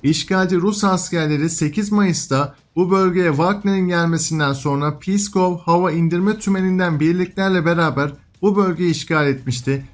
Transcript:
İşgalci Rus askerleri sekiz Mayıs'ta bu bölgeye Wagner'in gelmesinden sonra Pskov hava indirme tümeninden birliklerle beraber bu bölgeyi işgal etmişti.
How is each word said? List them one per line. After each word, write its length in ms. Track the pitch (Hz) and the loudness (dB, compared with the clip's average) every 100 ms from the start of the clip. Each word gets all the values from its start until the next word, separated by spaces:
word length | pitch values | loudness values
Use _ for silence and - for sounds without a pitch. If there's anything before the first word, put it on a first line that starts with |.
İşgalci 540 | 139 156 - 190 185 180 | 0 -2 0 0 2 2
Rus 280 | 185 208 | 0 0
askerleri 640 | 202 185 - 170 151 151 160 | 0 0 -2 -2 0 0 -2
sekiz 420 | 160 151 147 208 | 0 -2 -2 0
Mayıs'ta 640 | 208 196 160 - 135 143 - _ - | 2 2 0 -2 -2 -2 -6 _ -2
bu 140 | 180 | 0
bölgeye 380 | 190 190 180 175 | 2 2 2 0
Wagner'in 600 | 143 170 202 202 196 185 | 2 0 0 0 0 0
gelmesinden 640 | 175 170 165 160 160 143 | 0 0 0 -2 -2 -2
sonra 460 | 139 147 143 147 147 | -2 -2 -2 -2 -4
Pskov 600 | - 196 202 190 180 175 | -2 -2 0 0 0 0
hava 340 | 165 170 180 | 0 2 2
indirme 460 | 160 165 175 196 214 | 2 0 2 0 -2
tümeninden 640 | 208 196 185 185 180 151 | -2 0 0 0 0 2
birliklerle 640 | 156 175 180 - 190 185 | 2 2 -2 -2 0 2
beraber 480 | 165 170 160 135 143 143 _ _ | 2 2 0 0 -4 -6 _ _
bu 140 | 196 202 | 0 2
bölgeyi 340 | 190 165 175 | 0 0 0
işgal 360 | 160 - 160 147 | -2 -2 0 0
etmişti. 600 | 135 123 120 - 135 135 | 0 -4 -6 -2 -4 -6